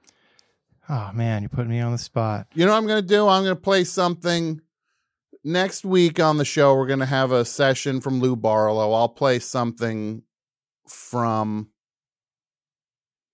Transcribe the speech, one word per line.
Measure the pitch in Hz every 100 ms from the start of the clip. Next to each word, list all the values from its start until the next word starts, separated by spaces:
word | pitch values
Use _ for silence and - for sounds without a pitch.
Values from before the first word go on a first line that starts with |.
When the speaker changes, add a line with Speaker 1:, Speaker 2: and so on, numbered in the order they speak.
| _ _ _ _ _ _ _ _ -
Speaker 1:
oh, | 135 101 107
man, | 117 107
you're | 104
putting | - 117
me | 117
on | 117
the | 120
spot. | - 123 110 104 -
Speaker 2:
You | 160 180
know |
what | 220
I'm | 214
gonna | 214
do? | 185 208 208
I'm | 190
gonna | 190 180
play | - 196 175
something. | - 180 175 170 170 165 160 _ _ _ _ _ _ _ -
Next | 147 175 190 -
week | 196 185 170 156
on | 160 151
the | 139
show, | 156 143 135
we're | 131
gonna | 139 131
have | 135 131
a | 127
session | 117 - 139 127 143 131
from | 135 131
Lou | 127 123
Barlow. | 110 107 107 110 107
I'll | 110 117
play | - 139 123
something | - 131 120 117 117 110 107 110 - _ _ _ _ _ -
from, | - - 123 117 110 107 107 104 _ _ _ _ _ _ _ _ _ _ _ _ _ _ _ _